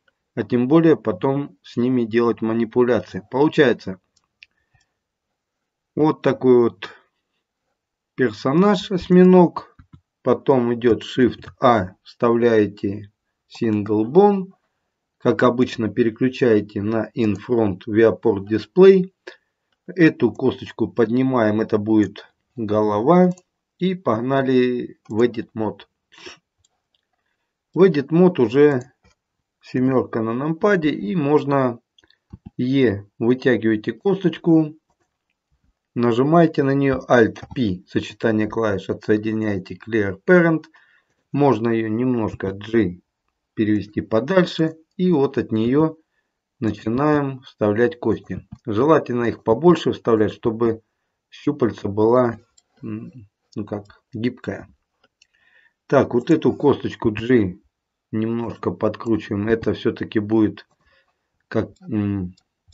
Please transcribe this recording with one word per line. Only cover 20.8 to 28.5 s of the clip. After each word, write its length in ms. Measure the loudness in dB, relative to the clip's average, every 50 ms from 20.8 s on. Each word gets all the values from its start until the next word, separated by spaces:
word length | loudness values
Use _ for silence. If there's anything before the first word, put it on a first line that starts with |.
| -6 -4
поднимаем, 720 | -2 -2 -2 0 0 0 0 0 0 0 0 0 0 -2
это 180 | -2 -2 -2 -2
будет 480 | 0 0 2 2 2 0 -4 -12 -20 _ _ _ _ _ _
голова. 760 | -10 -6 -4 -2 -2 0 0 -2 0 2 2 4 4 4 2 0 -4 _ _ _ _ _ _ _ -6
И 160 | -4 -4 -4
погнали 1040 | -4 -4 -4 -4 -2 -2 -2 -2 -2 0 0 2 2 0 0 -2 -6 -8 -10 -14 _ _ -8
в 140 | -2 0 0
Edit 260 | 0 -2 -4 -12 -10 -8
Mode. 260 | -8 -6 -6 -8 -10 -16 _ _ _ _ _ _ -20 -20 -20 -20 _ _ _ _ _ _ _ _ _ _ _ _ _ _ _ _ _ _ _ _ _ _ _ _ _ _ _ 0
В 80 | 2 4
Edit 260 | 4 4 0 -2 0
Mode 320 | 2 4 4 4 4 2
уже 400 | 0 2